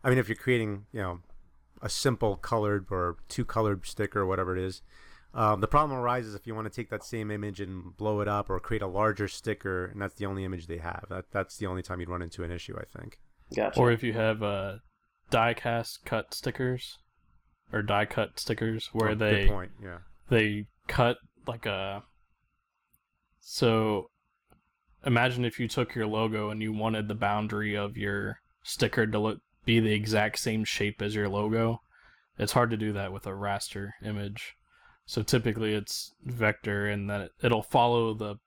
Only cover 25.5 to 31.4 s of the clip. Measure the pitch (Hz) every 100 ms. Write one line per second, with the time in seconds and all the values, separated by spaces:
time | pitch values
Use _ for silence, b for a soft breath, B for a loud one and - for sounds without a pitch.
25.5 | - 120 - 120 123 107 110 110 110 104
26.5 | 107 107 107 110 110 107 107 101 104 107
27.5 | 104 107 104 104 104 101 101 104 107 _
28.5 | _ - - 117 - 110 110 107 104 _
29.5 | _ - 113 110 107 104 107 107 - -
30.5 | 110 107 - 104 - 104 107 104 101